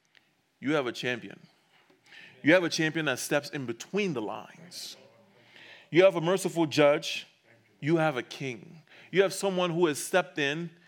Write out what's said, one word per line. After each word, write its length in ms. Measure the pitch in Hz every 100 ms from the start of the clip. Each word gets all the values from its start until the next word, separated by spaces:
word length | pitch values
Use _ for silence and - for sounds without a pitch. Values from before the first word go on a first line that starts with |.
| _ _ _ _ _ _
you 140 | 127
have 140 | 151 123
a 40 |
champion. 480 | - 123 120 95 - - _ _ _ _ _ _ - - -
You 100 | 139
have 100 | 180
a 60 | 165
champion 360 | - 156 165 151
that 140 | 123
steps 300 | - 147 139
in 160 | 147 120
between 480 | 117 - 196 196
the 80 | 127
lines. 760 | 101 110 - - - - - - - _ _ _ _ - - - -
You 140 | 156
have 120 | 190 170
a 60 |
merciful 440 | 165 190 185 160 156
judge. 640 | 139 147 151 - - - _ _ _ _ _
You 180 | 143 165
have 200 | 156 127
a 60 |
king. 600 | - - 139 110 - 156 _ - -
You 100 | 175
have 120 | 190
someone 380 | 190 196 180 180
who 160 | 165 170
has 160 | 135
stepped 340 | - 185 180 -
in 320 | 139 156 170 -